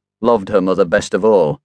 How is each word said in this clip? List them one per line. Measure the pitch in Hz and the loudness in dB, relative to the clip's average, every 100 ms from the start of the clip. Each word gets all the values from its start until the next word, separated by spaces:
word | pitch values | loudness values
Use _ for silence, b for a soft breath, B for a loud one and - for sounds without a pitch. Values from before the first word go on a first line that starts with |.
| _ _ | _ _
loved | 113 117 98 | 0 0 0
her | 104 | -2
mother | 92 90 | 0 0
best | 95 101 - | 0 -2 -2
of | 101 | -2
all, | 107 104 78 73 | 2 2 2 -2